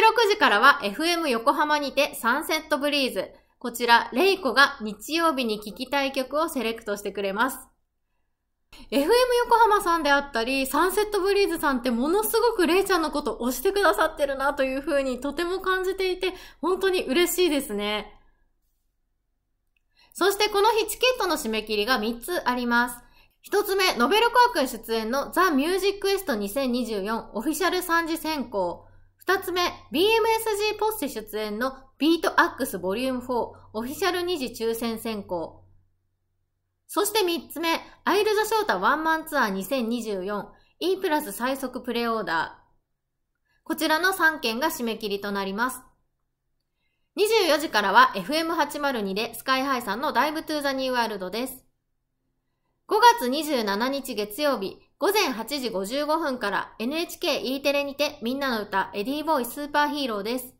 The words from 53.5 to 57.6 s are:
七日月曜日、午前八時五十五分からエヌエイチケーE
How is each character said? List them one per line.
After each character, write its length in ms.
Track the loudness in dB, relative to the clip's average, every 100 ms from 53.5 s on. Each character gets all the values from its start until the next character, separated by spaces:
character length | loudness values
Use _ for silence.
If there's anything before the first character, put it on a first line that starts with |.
| 0
七 240 | 0 0 0
日 260 | -2 -4
月 260 | -4 -4 0
曜 200 | 2 2
日、 180 | -2 -8 _ -2
午 140 | 2
前 180 | 4 2
八 280 | 0 -4 -4
時 80 | -2
五 160 | -4
十 220 | -2 -2 0
五 120 | 0
分 200 | 0 -2
か 120 | -2
ら 240 | -2 -4 -6
エ 80 | -4
ヌ 100 | -2
エ 60 |
イ 40 | -4
チ 120 | -4
ケ 200 | -2 -2
ー 20 |
E 180 | -2 -2